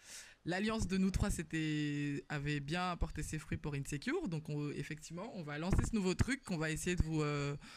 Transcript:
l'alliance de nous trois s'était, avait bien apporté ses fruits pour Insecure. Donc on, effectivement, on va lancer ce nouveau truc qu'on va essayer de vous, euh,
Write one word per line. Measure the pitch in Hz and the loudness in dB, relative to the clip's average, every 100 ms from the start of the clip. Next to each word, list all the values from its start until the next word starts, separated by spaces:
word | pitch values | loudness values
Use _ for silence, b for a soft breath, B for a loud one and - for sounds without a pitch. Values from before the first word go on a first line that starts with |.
| B B B B 151 | B B B B -4
l'alliance | 180 214 220 196 | 0 0 0 2
de | 190 | 4
nous | 190 | 4
trois | 190 208 | 4 2
s'était, | 175 160 160 156 151 147 147 147 143 - | 2 -2 0 0 2 2 0 0 -2 -4
avait | 147 143 147 | -4 0 -2
bien | 143 175 180 | 0 -2 -2
apporté | 175 - - | 0 0 0
ses | 147 156 | -4 -4
fruits | - - | -4 -4
pour | 151 | -2
Insecure. | 143 139 143 240 339 302 | -4 -2 -4 0 0 0
Donc | 160 156 | -2 -2
on, | 147 147 | -4 -2
effectivement, | - 143 156 - 170 220 | -4 -6 -8 -10 -8 -8
on | 254 | -8
va | 147 147 | -6 -4
lancer | 170 - 220 | 4 4 6
ce | |
nouveau | 226 185 | 4 2
truc | 180 - 277 | 2 2 0
qu'on | - 180 | 0 0
va | 156 | 0
essayer | 156 165 | 0 2
de | 175 | 2
vous, | 160 156 | 2 2
euh, | 147 147 143 143 B | 2 0 0 -4 B